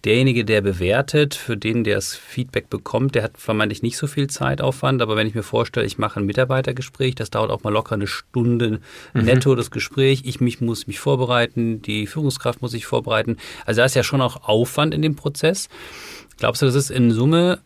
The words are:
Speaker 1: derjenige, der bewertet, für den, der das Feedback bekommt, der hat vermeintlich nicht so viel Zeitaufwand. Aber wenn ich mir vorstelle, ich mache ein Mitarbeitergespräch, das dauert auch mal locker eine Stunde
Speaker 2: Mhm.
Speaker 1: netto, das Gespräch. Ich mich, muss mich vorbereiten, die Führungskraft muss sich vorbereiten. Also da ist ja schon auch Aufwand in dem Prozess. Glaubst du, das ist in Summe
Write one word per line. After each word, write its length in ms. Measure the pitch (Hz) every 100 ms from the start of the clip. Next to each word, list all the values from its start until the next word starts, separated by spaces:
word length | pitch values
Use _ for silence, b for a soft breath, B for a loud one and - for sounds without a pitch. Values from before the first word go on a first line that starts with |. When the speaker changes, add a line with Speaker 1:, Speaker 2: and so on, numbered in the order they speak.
Speaker 1:
derjenige, 400 | - 117 131 120
der 160 | 107 107
bewertet, 720 | 98 90 90 117 139 151 143
für 220 | - - 104
den, 260 | 110 113
der 120 | 104
das 200 | 101 -
Feedback 540 | - - - 127 113 -
bekommt, 460 | 101 - 120 135
der 80 | 123
hat 160 | 107 -
vermeintlich 420 | - 107 107 104
nicht 140 | 117 -
so 100 | 143
viel 200 | - 139
Zeitaufwand. 720 | - 135 139 135 131 131 131
Aber 160 | 110 107
wenn 100 | 110
ich 80 |
mir 80 | 110
vorstelle, 440 | - 113 117 120 110
ich 100 | -
mache 240 | 107 -
ein 60 | 101
Mitarbeitergespräch, 880 | 104 131 131 135 127 131 - 131
das 160 | 131 110
dauert 200 | 110 110
auch 120 | 107
mal 100 | 107
locker 220 | 107 -
eine 120 | 107 101
Stunde 760 | - _ 127 117 120 117 104 B B B
Speaker 2:
Mhm. 80 | 127
Speaker 1:
netto, 320 | 113 127 135
das 160 | 123 113
Gespräch. 500 | 110 - - 135 135 127
Ich 140 | -
mich, 180 | 123 -
muss 260 | 117 110 -
mich 140 | 104
vorbereiten, 800 | 143 135 123 123 117 - 113 110
die 260 | - 107 104
Führungskraft 540 | 156 143 - 120 120
muss 120 | 123
sich 120 | 117
vorbereiten. 540 | - 120 120 110 113 113 B B
Also 160 | - 110
da 60 | 127
ist 80 | 131
ja 60 |
schon 180 | - 139
auch 260 | 127 - -
Aufwand 460 | 107 120 - 156
in 80 | 151
dem 160 | 156 147
Prozess. 540 | - 143 156 196 - B B B B B B -
Glaubst 240 | 113 113
du, 60 | 135
das 80 |
ist 160 | 131 139
in 220 | 131 120
Summe 480 | 110 135 165 180 -